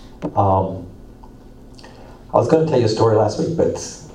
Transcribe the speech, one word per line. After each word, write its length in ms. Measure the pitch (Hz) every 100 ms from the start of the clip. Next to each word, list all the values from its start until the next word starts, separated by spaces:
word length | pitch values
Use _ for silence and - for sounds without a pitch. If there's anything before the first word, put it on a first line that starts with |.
| - - - 101
Um, 540 | 101 95 95 92 - - - - - - - - - - - - - - -
I 40 | 110
was 120 | 110
gonna 180 | 160 160
tell 120 | 135
you 80 | 110
a 20 |
story 280 | - 113 107
last 220 | 104 -
week, 180 | 85 82
but 120 | -
it 340 | - - - -